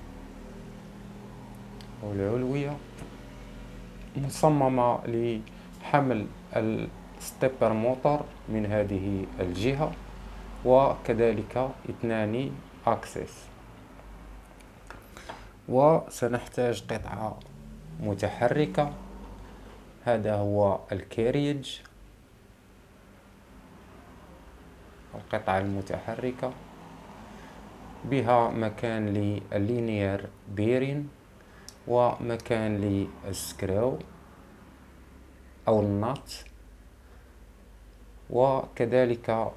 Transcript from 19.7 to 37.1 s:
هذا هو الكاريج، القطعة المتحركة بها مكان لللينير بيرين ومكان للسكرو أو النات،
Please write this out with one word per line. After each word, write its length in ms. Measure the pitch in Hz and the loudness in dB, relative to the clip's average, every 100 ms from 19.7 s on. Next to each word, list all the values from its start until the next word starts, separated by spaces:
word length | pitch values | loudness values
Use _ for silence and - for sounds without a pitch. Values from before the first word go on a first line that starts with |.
| - - - 127 | -20 -20 -4 2
هذا 300 | 113 107 104 | 2 2 2
هو 440 | 101 104 101 - - | 4 4 4 4 -2
الكاريج، 880 | 98 82 - 117 143 143 143 131 - - - - - - - - - - - - - - - - - - - - - - - - - - - - - - - - - - 110 | -6 -4 0 2 4 2 0 -6 -12 -16 -20 -20 -20 -20 -20 -20 -20 -20 -20 -20 -20 -20 -20 -20 -20 -20 -20 -20 -20 -20 -20 -20 -20 -20 -20 -20 -20 -20 -20 -20 -20 -16 -14
القطعة 440 | - 107 101 95 | -6 -4 0 2
المتحركة 920 | 101 98 98 - - 113 123 123 127 127 - - - - - - - - - - - - - - 117 | 2 -2 -2 -4 -4 -4 -4 -2 -6 -6 -16 -18 -18 -18 -18 -18 -16 -16 -18 -18 -18 -18 -16 -10 -2
بها 440 | 135 117 120 117 | 2 6 6 6
مكان 560 | 113 110 104 117 113 107 | 2 -2 -2 -2 0 0
لللينير 1200 | 104 101 101 101 107 101 120 113 107 98 98 95 - - 101 | 2 0 -2 -2 0 0 0 0 2 2 0 -4 -14 -8 0
بيرين 540 | 107 127 135 143 143 - - - - - - - - | 2 4 2 -2 -4 -10 -20 -20 -20 -20 -20 -10 2
ومكان 880 | 120 120 - 120 113 - 113 110 104 101 98 98 - 101 | 4 4 4 -2 -4 0 0 2 2 2 2 0 -6 -8
للسكرو 720 | 95 - - 95 98 123 160 - - - - - - - - - - - - - - - - - | -8 -8 -4 0 2 2 0 -8 -18 -20 -20 -20 -20 -20 -20 -20 -20 -20 -20 -20 -20 -20 -4 4
أو 120 | 107 | 4
النات، 540 | 104 101 113 139 - - - - - - - - - | 4 2 0 -4 -8 -16 -16 -20 -20 -20 -20 -20 -20